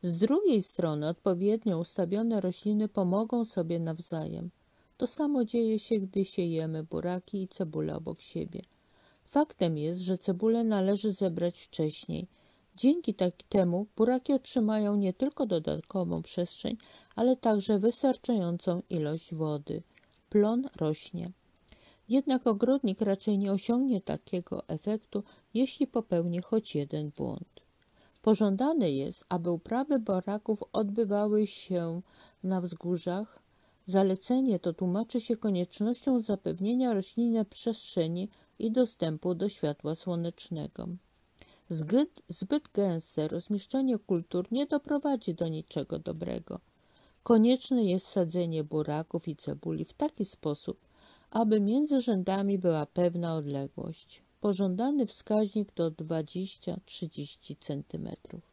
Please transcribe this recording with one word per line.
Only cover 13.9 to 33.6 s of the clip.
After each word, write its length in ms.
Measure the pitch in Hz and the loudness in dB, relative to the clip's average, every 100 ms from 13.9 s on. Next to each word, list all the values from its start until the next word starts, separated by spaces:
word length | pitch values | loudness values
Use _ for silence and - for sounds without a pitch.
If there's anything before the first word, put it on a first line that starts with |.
| - | 0
buraki 380 | 226 254 254 | 2 2 2
otrzymają 600 | 277 - - 214 214 208 208 | 0 2 0 2 2 2 2
nie 180 | 196 | 2
tylko 320 | 180 262 - 254 | 0 -2 0 0
dodatkową 760 | 175 156 151 - 190 175 170 | 0 0 -4 -2 -2 -2 -2
przestrzeń, 560 | 170 - 175 - - 220 - - - - | -4 -4 -4 -4 -6 -6 -10 -20 -14 0
ale 200 | 240 254 | 2 4
także 440 | 233 214 190 208 | 4 2 4 2
wystarczającą 1000 | 214 240 277 254 - 233 175 175 - 175 - | 2 2 2 0 0 0 0 -2 -2 -2 -2
ilość 460 | 170 147 160 - 160 | -2 -2 -4 -6 -4
wody. 480 | 156 151 147 165 - _ _ _ _ | -2 -2 -4 -8 -8 _ _ _ _
Plon 400 | 214 208 233 269 - | 4 4 2 -2 -2
rośnie. 560 | 156 156 - 175 175 185 _ _ _ - - _ _ | -2 -2 -6 -8 -10 -12 _ _ _ -20 -20 _ _
Jednak 380 | 247 269 254 254 | 2 4 2 4
ogrodnik 540 | 202 233 269 226 190 | 2 4 4 2 0
raczej 360 | 202 196 - 202 | 0 0 2 2
nie 140 | 196 | 2
osiągnie 500 | 196 - 240 269 214 | 0 2 0 2 0
takiego 680 | - 170 - 180 170 - - | 0 -6 -4 -6 -4 -8 -6
efektu, 560 | 160 - 214 _ 202 202 - _ | -6 -2 -4 _ -8 -8 -16 _
jeśli 340 | 220 262 - 269 | 0 0 0 -2
popełni 540 | 247 220 170 170 170 | 0 0 0 0 -2
choć 340 | 180 220 - 151 | 0 -2 0 -4
jeden 360 | 143 151 151 - | -2 -4 -6 -6
błąd. 440 | 135 110 - - _ _ _ _ _ _ | -6 -6 -10 -20 _ _ _ _ _ _
Pożądane 680 | - 220 214 190 262 330 190 | 2 4 4 2 2 2 2
jest, 340 | 135 139 185 - | 0 -2 -8 -4
aby 220 | 180 170 | -4 0
uprawy 480 | 170 - 233 269 269 | -2 -2 -4 0 0
buraków 640 | 220 185 180 208 - 214 - | 2 -2 0 -6 -2 -4 -2
odbywały 720 | - 208 208 220 202 208 214 208 | -2 -2 0 0 2 2 2 2
się 540 | - - 180 170 170 - - - _ | -2 -4 -2 -2 -6 -8 -20 -20 _
na 180 | 185 190 | -2 -2
wzgórzach. 800 | 180 170 175 175 185 180 220 - _ _ | -2 -6 -2 -2 0 -4 -6 -12 _ _